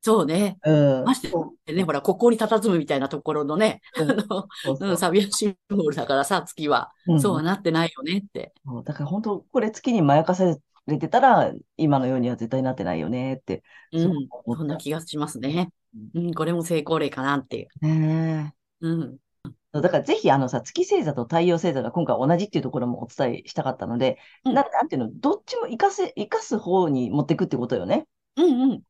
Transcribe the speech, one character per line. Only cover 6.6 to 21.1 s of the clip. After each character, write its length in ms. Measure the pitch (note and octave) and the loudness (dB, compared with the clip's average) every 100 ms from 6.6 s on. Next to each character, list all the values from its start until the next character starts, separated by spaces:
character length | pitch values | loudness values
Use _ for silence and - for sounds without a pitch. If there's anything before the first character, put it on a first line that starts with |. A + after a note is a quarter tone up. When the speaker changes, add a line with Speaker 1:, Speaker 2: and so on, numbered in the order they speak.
| D3+ | 0
Speaker 1:
は。 220 | C3 - _ - | 0 -2 _ 2
Speaker 2:
う 40 | |
ん、 20 | |
う 20 | D#3+ | 2
ん。 20 | |
Speaker 1:
そ 120 | D#3 | 4
う 20 | |
は 80 | E3 | 0
な 120 | D#3+ | 0
っ 80 | G3 | 0
て 80 | E3+ | 0
な 140 | D#3+ | 0
い 80 | E3 | 0
よ 80 | - | -2
ね 220 | C#3 F#3+ G3+ | -4 -4 -4
っ 40 | |
て。 220 | - - _ | -12 -12 _
Speaker 2:
そ 160 | C#3+ A#2+ | -12 -10
う、 20 | |
だ 120 | A#2+ | -8
か 60 | D3 | -8
ら 60 | C#3+ | -6
本 160 | G3 | -4
当、 220 | A3 G3 - | -4 -6 -2
こ 80 | C4+ | -2
れ 100 | G#3+ | -2
月 220 | A3 - | -2 0
に 80 | A#3 | 2
ま 160 | D3 C#3+ | 6 4
や 80 | |
か 100 | D#3+ | 4
さ 220 | F#3 F#3 D3+ _ _ - | 2 2 2 _ _ -4
れ 100 | D3 | -4
て 120 | D#3 | 2
た 120 | A#3+ | 4
ら、 320 | C4+ G#3 A2+ A#1+ - - | 6 6 4 -2 -16 -2
今 220 | D#3 C#3+ | 2 2
の 80 | C3 | 2
よ 100 | C3 | 0
う 20 | |
に 120 | B2 | -2
は 60 | A#2 | -2
絶 120 | A2+ | -4
対 140 | C3 | -2
な 80 | C3 | -2
っ 40 | C3 | -2
て 80 | |
な 100 | F2+ | -4
い 60 | E2 | -4
よ 100 | D#2+ | -4
ね 240 | B2 C3 | -4 -4
っ 40 | C3+ | -6
て、 240 | - G2 _ - - | -6 -8 _ -20 -8
Speaker 1:
う 60 | E3 | 0
ん。 20 | |
Speaker 2:
す 80 | E3+ | 0
ご 60 | |
く 340 | D#3 C3 B2 - | 0 -6 -12 -8
思 60 | |
っ 20 | A#2+ | -6
た。 20 | |
Speaker 1:
そ 40 | |
ん 20 | D3+ | -4
な 80 | D#3+ | -6
気 120 | - | -6
が 120 | D#3 | -8
し 160 | E3 D3+ | -6 -8
ま 100 | D3 | -6
す 100 | B2 | -6
ね。 320 | B2+ D#3+ F3+ _ _ A2+ A2 | -4 -2 -4 _ _ -20 -10
Speaker 2:
う 40 | E3 | -6
ん。 80 | F3 | -4
Speaker 1:
う 20 | |
ん、 40 | |
こ 120 | E3 D#3+ | -2 -2
れ 80 | |
も 80 | E3+ | -2
成 160 | E3 E3 | -2 -2
功 200 | D3 D#3+ | 0 -2
例 120 | D3 | -2
か 100 | C3 | -2
な 160 | C3+ C#3+ | -2 -2
っ 100 | C3 | -4
て 120 | A#2 | -12
い 40 | |
う。 40 | G2 - | -12 -4
Speaker 2:
ね 720 | D#3 D#3+ D#3 D#3+ D#3+ D#3 D3+ - _ _ | 0 2 2 0 0 -2 -6 -12 _ _
え。 40 | E3 | -4
Speaker 1:
う 40 | E3 | -4
ん。 120 | C3+ C3 _ _ - - _ | -4 -10 _ _ -20 -20 _
Speaker 2:
そ 60 | D3 | 0
う、 20 | |
だ 80 | D#3+ | 2
か 80 | D#3+ | 2
ら 40 | |
ぜ 120 | C#3+ | 0
ひ、 160 | G#4+ D4 | 0 4
あ 80 | C3+ | 4
の 100 | B2+ | 4
さ、 140 | B2 | -2
月 220 | - - | -6 -2
星 200 | F#4 G4 | 2 2
座 80 | F#3 | 0